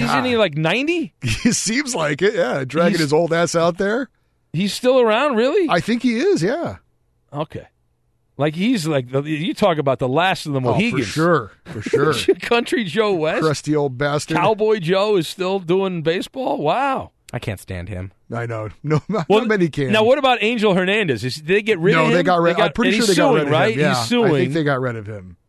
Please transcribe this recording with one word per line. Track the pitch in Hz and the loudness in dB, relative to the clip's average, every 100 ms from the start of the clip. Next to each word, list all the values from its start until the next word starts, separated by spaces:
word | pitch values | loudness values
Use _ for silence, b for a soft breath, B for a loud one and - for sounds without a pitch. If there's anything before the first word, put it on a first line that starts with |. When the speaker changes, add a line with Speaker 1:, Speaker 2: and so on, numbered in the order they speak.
| 233 | 0
Speaker 1:
God. | 269 254 | 0 0
Speaker 2:
he, | 240 | 0
like, | 202 147 | 0 0
ninety? | 160 208 294 349 240 - | 0 0 0 -2 -4 -6
Speaker 1:
<laughs> | |
He | 123 - - | -4 -2 0
seems | 196 - 233 294 | 0 -2 -4 -4
like | 247 156 143 | -4 -2 0
it, | 185 226 | 0 0
yeah. | 220 180 | -2 -2
Dragging | 131 151 175 | -4 0 0
Speaker 2:
He's | 175 | 2
Speaker 1:
his | 151 | 2
old | 151 170 | 2 2
ass | 165 170 | 0 0
out | 170 165 170 | 2 0 0
there. | 196 226 277 _ _ _ _ | -2 -2 -6 _ _ _ _
Speaker 2:
He's | 151 202 | -4 -4
still | - 247 262 | 0 2 4
around, | 233 214 294 226 | 4 2 2 2
really? | 247 359 330 | 2 2 2
Speaker 1:
I | 175 | 0
think | 170 247 | 0 0
he | 254 226 | 0 0
is, | 359 359 | 2 2
yeah. | 170 302 311 95 _ _ _ _ _ | 0 -2 -6 -10 _ _ _ _ _
Speaker 2:
Okay. | 143 151 - - _ _ _ _ _ _ - | -10 -10 -12 -16 _ _ _ _ _ _ -4
Like, | 147 156 | -4 0
he's | 208 247 156 | 0 0 0
like, | 147 123 | -2 -2
the, | 135 | -4
you | 143 151 180 294 | -2 -4 -4 0
talk | 208 156 | 0 2
about | 139 127 | 0 -2
the | 127 | 0
last | 139 185 185 156 | 0 0 -2 -4
of | |
the | 139 | -2
Speaker 1:
Oh, | 127 117 | 0 0
for | |
Speaker 2:
Mohegans. | 226 190 107 | 0 -2 -4
Speaker 1:
sure. | 143 165 160 104 - - | 0 2 2 -2 -12 -14
For | 113 | -12
Speaker 2:
<laughs> | - - 156 | -2 0 2
Speaker 1:
sure. | 147 - - | 0 0 0
Speaker 2:
Country | - 240 - 349 202 | 0 0 0 -2 -2
Joe | 160 214 185 | 0 0 0
West. | 151 214 | 0 0
Speaker 1:
Crusty | 160 143 - 151 | 0 -2 -2 -2
old | 143 123 | -2 -2
bastard. | 143 147 - 160 | -2 -2 -2 0
Speaker 2:
Cowboy | 180 214 214 214 | 0 2 0 0
Joe | 160 190 214 202 | 0 0 2 0
is | 156 | -2
still | - 185 196 | -6 -4 -4
doing | 165 190 196 175 | 0 0 0 -2
baseball? | 156 175 - 269 254 254 | -2 -2 -4 -8 -4 -2
Wow. | 147 202 277 254 - _ - | 0 0 0 -4 -8 _ -12
Speaker 3:
I | 120 | -10
can't | - 95 | -8 -10
stand | - 92 87 | -10 -12 -10
him. | 92 92 - _ | -10 -12 -16 _
Speaker 1:
I | 117 117 | -10 -8
know. | 113 107 - | -8 -10 -10
<laughs> | |
No, | 143 151 - | -2 -2 0
not, | 208 160 | -4 2
Speaker 2:
Well, | 208 | 2
Speaker 1:
not | 226 | 4
many | 214 170 | 2 0
can. | 139 131 | 0 0
Speaker 2:
now, | 214 | 2
what | 220 285 | 4 4
about | 269 240 | 4 2
Angel | 208 240 214 180 | 0 2 2 2
Hernandez? | 185 208 190 117 123 | 2 0 0 -2 -4
Is, | 135 | -6
did | 151 | 0
they | 196 | 0
get | 214 196 | 2 2
rid | 170 - | 4 4
Speaker 1:
No, | |
Speaker 2:
of | - | 4
him? | |
Speaker 1:
they | 180 | 2
got | 170 175 | 2 2
rid, | 170 175 | 2 2
Speaker 2:
They | |
got, | 170 | 0
Speaker 1:
I'm | |
pretty | 185 226 | 2 2
Speaker 2:
and | 208 | 2
Speaker 1:
sure | 226 | 2
Speaker 2:
he's | 175 | 4
Speaker 1:
they | |
got | - | 4
Speaker 2:
suing, | - | 4
Speaker 1:
rid | 147 | 2
of | |
Speaker 2:
right? | 151 202 | 2 2
Speaker 1:
him. | 220 | 2
Yeah, | 147 127 | 2 2
Speaker 2:
He's | 120 | 0
suing. | 240 214 147 | 2 2 2
Speaker 1:
I | |
think | 127 | 0
they | 156 | 0
got | 147 131 | 0 0
rid | 127 113 | -2 -6
of | 101 | -10
him. | 107 92 87 | -12 -14 -20